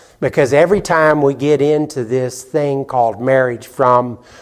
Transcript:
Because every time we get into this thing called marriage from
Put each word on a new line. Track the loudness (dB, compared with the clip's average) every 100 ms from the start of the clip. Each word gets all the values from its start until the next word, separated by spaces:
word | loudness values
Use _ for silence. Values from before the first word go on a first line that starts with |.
| -20 -6
Because | -4 0 2
every | 4 2 0
time | 0 2 2 2
we | 0
get | 0 0 0
into | 2 0 -2 -6
this | -4 -4 -4 -8
thing | -6 -4 -2 -4
called | -4 0 0 0
marriage | 0 0 0 -4 -12
from | -2 2 2 0 -8 -18 -20